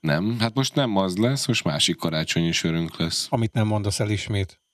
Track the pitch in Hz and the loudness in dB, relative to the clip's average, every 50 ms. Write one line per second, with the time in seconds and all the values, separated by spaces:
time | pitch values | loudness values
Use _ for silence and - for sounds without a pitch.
0 | - 80 71 78 92 107 117 120 110 117 110 131 131 - - 151 139 120 107 98 | 0 0 0 2 0 0 0 0 0 0 0 0 -2 0 0 0 0 2 2 2
1 | 95 92 90 92 110 120 139 135 - - 120 - - - 73 73 - - 85 - | 2 2 2 2 2 2 2 0 0 0 0 0 0 0 0 0 0 0 0 0
2 | - 85 78 78 80 - - 87 82 82 82 - - 85 80 82 82 82 - - | -2 -2 -2 -2 -2 0 0 0 2 2 0 0 0 0 0 0 -2 -2 -2 -4
3 | 85 82 - - - - - 123 113 107 _ 123 110 107 107 107 104 104 98 - | -4 -2 -2 -4 -4 -2 0 0 0 0 _ 0 0 2 0 0 0 -2 -2 -2
4 | 117 104 107 98 - - 110 101 95 - - _ _ _ | -2 -2 -2 -2 -2 -2 -2 -2 -2 -2 -6 _ _ _